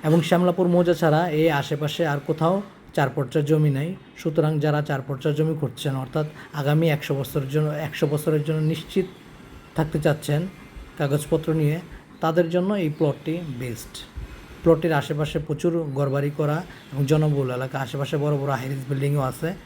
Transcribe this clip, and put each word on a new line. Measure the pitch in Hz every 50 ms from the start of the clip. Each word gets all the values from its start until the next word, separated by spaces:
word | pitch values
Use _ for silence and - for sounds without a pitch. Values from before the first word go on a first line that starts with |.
| -
এবং | 156 156 170
শ্যামলাপুর | 160 - 180 175 180 180 175 185 180
মৌজা | 175 175 180 175 175 175
ছাড়া | 170 175 156 151 156 175 175
এই | 151 156 160 165
আশেপাশে | 147 143 139 - 151 139 151 147 - - 170
আর | 151 143 143 -
কোথাও | - 156 156 160 165 185 196 202 - - - - - -
চার | - 143 131
পর্চার | 131 147 135 127 - 160 147
জমি | 143 160 156 151 151
নাই। | 135 135 147 170 190 - - - -
সুতরাং | - - 165 147 165 151 156 160 151
যারা | 151 151 147 147
চার | 147 151 147 135
পর্চার | 127 131 139 117 - 156 147
জমি | 147 156 160 160 156
খুঁজছেন, | 143 120 - - - 151 135
অর্থাৎ | 135 131 131 - 156 151 151 - - - - -
আগামী | 147 135 143 147 156 165 160
একশো | 147 147 - - 143
বছরের | 135 139 - - 151 135 135
জন্য, | 139 151 151 151
একশো | 151 151 156 147 - - 170
বছরের | 143 147 147 151 - 156 151 143
জন্য | 156 156 156
নিশ্চিত | 156 156 160 160 - - - 190 180 - - - - - - - - - - - - - -
থাকতে | - 156 156 - 156
চাচ্ছেন | 151 160 143 151 - - 147 151 180 190 - - - - - - - - -
কাগজপত্র | - 151 135 143 147 151 - 170 160 160 165 156
নিয়ে, | 160 151 147 147 175 - - - - - - - -
তাদের | - 160 160 175 170 165
জন্য | 170 180 180 196 208
এই | 202 175 151
প্লটটি | 147 - 160 143 131 - - 160 160 175 175 151 123 120
বেস্ট। | 131 123 113 - - - - - - - - - - - - - - - - - -
প্লটটির | 170 165 156 165 165 160
আশেপাশে | 143 143 - 160 147 151 147 - 160
প্রচুর | 151 - 147 147 - 175 165 170 160 147 135
ঘরবাড়ি | 139 143 139 131 139 143 147 147
করা | 160 151 147 147 165 180 - - - - - 139
এবং | 139 143
জনবহুল | 131 156 151 156 151 147 139 135 127
এলাকা, | 127 123 131 131 135 135
আশেপাশে | 135 117 - 139 139 135 165
বড় | 147 143 147 147
বড় | 139 139 143 139
হাই | 123 127
রাইজ | 135 139 135 127 127
বিল্ডিংও | 139 135 139 143 147 147
আছে | 135 127 123 - 160 165 196 - -